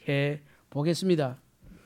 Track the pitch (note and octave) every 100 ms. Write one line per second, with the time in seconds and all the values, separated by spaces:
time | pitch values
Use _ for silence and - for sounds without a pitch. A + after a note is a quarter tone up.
0 | - C#3 C#3+ D3 - - - C#3 D3 E3
1 | F#3+ E3+ C#3 B2+ _ _ - -